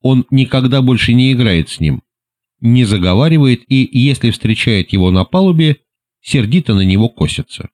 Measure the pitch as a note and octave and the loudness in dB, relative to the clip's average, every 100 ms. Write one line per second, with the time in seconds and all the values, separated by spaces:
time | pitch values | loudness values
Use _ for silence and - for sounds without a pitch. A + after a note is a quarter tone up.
0 | B2+ C3 B2+ C3+ B2 C3 B2+ C3+ B2+ A#2+ | 2 0 0 -2 0 -2 0 0 0 0
1 | - A#2+ C3 B2 A#2 E2+ D#2 - D#2 C2 | 0 2 2 0 0 0 -4 -4 -4 -4
2 | _ _ _ _ _ _ A#2 B2 A#2 G#2 | _ _ _ _ _ _ 0 2 2 0
3 | F2+ F#2 D#3 D#3+ C3+ B2 _ C3 C3 A#2+ | 0 0 2 2 2 0 _ -2 0 0
4 | C3+ B2+ A#2 G#2+ A2 A2 - G#2 F2+ G2 | 0 0 -2 -2 -4 -2 0 -2 -2 0
5 | F#2 F#2 F#2 F#3 F#3+ E3 D#3 D3 _ _ | 2 0 0 0 0 2 0 -2 _ _
6 | _ _ - D3 G#2 E3+ D#3 G2+ F#2+ F#2+ | _ _ -4 -2 0 -2 0 0 2 2
7 | A2+ - D#2+ - - - - | 0 -2 -4 -4 -12 -14 -18